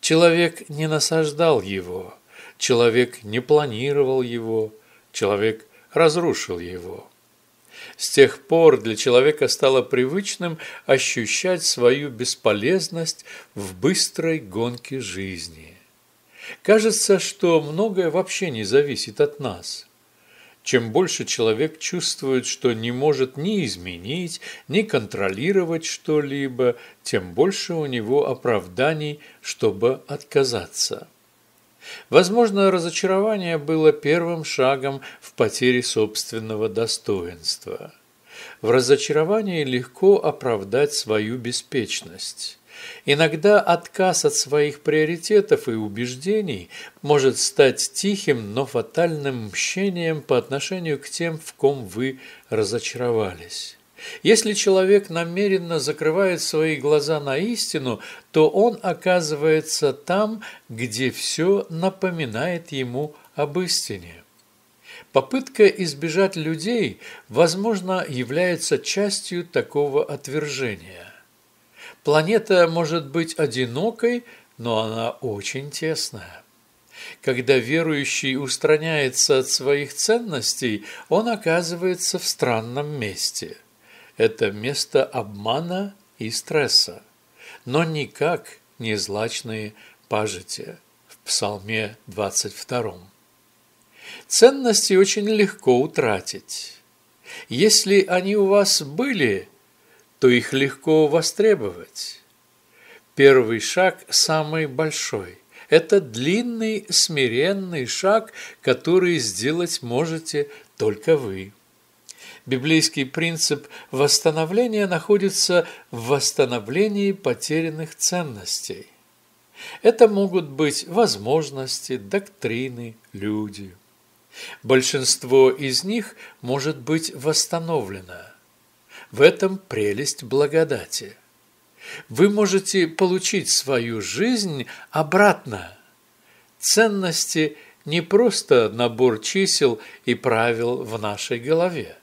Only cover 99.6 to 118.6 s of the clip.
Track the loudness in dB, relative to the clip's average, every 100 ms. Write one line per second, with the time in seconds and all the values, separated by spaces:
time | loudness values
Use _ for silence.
99.6 | _ _ _ _ _ _ 4 4 2 -2
100.6 | -2 -2 2 4 4 2 0 2 2 2
101.6 | -2 -10 -16 -14 -14 -14 _ _ _ _
102.6 | _ _ -20 -20 _ 8 10 10 6 0
103.6 | -2 2 2 0 -2 0 2 0 -2 -2
104.6 | -4 -2 -2 -2 -6 -6 -8 -16 _ -20
105.6 | 4 4 6 2 2 -4 0 0 -2 -4
106.6 | -4 -4 -2 0 0 2 2 2 0 0
107.6 | -4 -6 -6 -2 2 2 0 -16 -18 -6
108.6 | 0 0 4 2 2 0 -2 -4 -4 -2
109.6 | -4 -6 -4 -2 -2 -4 -6 -4 -4 -8
110.6 | _ _ -2 -2 2 2 2 -8 -12 _
111.6 | _ _ _ _ -20 -20 -20 -20 -6 -4
112.6 | 2 2 2 -2 -4 -2 -4 -2 -2 -2
113.6 | -6 -20 -10 0 2 4 2 2 0 0
114.6 | 0 0 0 -2 2 2 2 0 2 2
115.6 | 2 -8 -14 -10 0 0 0 2 0 0
116.6 | -4 0 0 2 0 0 -2 -4 -2 -2
117.6 | -2 -6 -12 -4 -2 -2 -6 -10 -8 -8